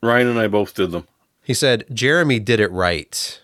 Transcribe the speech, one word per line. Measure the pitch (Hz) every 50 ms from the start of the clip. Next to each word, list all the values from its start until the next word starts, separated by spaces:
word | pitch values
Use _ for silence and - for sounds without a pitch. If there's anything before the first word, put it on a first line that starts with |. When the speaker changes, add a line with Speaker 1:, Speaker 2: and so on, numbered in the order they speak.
| -
Speaker 1:
Ryan | 117 120 120 123 123
and | 120 117
I | 110 107
both | 101 104 104 - -
did | - 95 90
them. | 85 87 80 _ _ _ _ _ _ _ _
Speaker 2:
He | - 131
said, | - - 139 123 113 107 _ 127
"Jeremy | 110 113 131 151 175 175 151 131 117
did | 104 101 120 110
it | 104 98
right." | 90 90 92 87 87 78 - _ - - - - - -